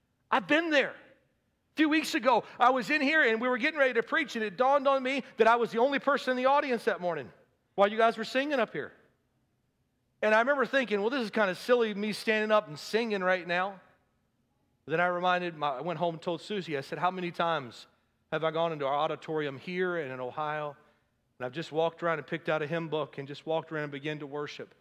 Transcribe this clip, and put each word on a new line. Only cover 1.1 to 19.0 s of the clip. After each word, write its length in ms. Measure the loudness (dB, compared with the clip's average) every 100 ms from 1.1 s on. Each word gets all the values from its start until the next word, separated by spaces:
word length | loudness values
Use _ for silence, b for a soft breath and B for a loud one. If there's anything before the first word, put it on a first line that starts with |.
| _ _ _ _ _ _ 0
few 140 | 2
weeks 240 | 2 0
ago, 300 | 0 4 4 B B
I 100 | 4
was 220 | 4 2
in 100 | 0
here 220 | 4 4
and 180 | 4 2
we 60 | 0
were 100 | 0
getting 220 | 0 2
ready 160 | 2 2
to 80 |
preach, 320 | 0 -2 -2 -4
and 100 | -4
it 100 | 0
dawned 320 | 2 4 4
on 140 | 2
me 220 | 0 -2 B 2
that 100 | 4
I 80 | 6
was 160 | 2
the 80 | 2
only 180 | 2 2
person 320 | 2 2 0
in 80 | 0
the 80 | 4
audience 380 | 4 2 -2
that 180 | -2 -2
morning 300 | -2 -4 -8 -16 _ _ _
while 140 | 2 2
you 100 | 6
guys 180 | 2 2
were 80 |
singing 360 | -2 -2 0 0
up 140 | 0
here. 200 | -4 -10 -14 _ _ _ _ _ _ _ _ _ _ _ _
And 140 | 2 4
I 40 |
remember 280 | 4 2 0
thinking, 340 | 0 0 -2
"Well, 80 | 0
this 140 | -2
is 80 | -2
kind 180 | 0 0
of 80 | 0
silly, 380 | 2 2 2 -2
me 180 | -4
standing 380 | -4 0 0 4
up 160 | 2 2
and 100 | -8
singing 460 | -4 -2 0 0
right 240 | 0 0 0
now." 320 | -2 -2 -6 -20 _ _ _ _ _ _ _ _ _ -4
Then 140 | 0
I 60 | 2
reminded 500 | 2 2 2 0 -4
my, 220 | -4 -4
I 20 |
went 180 | -6 -2
home 180 | -2 -2
and 60 |
told 200 | -6 -6
Susie, 360 | -6 -6 -4 -6
I 40 |
said, 180 | -6 -2
"How 100 | -2
many 220 | -2 -4
times 560 | -2 0 -2 -4 -14 -20 _ _ _ _
have 100 | -4
I 80 | -2
gone 220 | 0 0
into 120 | 0 -2
our 80 |
auditorium 640 | 0